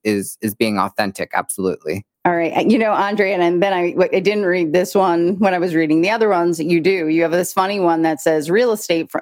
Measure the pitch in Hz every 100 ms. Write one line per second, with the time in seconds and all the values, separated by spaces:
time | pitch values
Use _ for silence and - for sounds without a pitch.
0 | 110 104 95 - 113 104 113 101 95 -
1 | 104 98 92 90 87 - 92 82 76 92
2 | - _ 180 170 165 - 170 226 220 202
3 | 196 208 190 196 175 175 196 185 175 -
4 | 185 196 180 208 190 180 165 175 180 202
5 | 190 170 175 190 196 180 180 160 160 160
6 | 175 226 220 185 170 165 160 170 160 190
7 | 156 160 165 170 180 - 190 202 175 165
8 | 165 156 - 156 147 196 247 214 - 170
9 | 160 -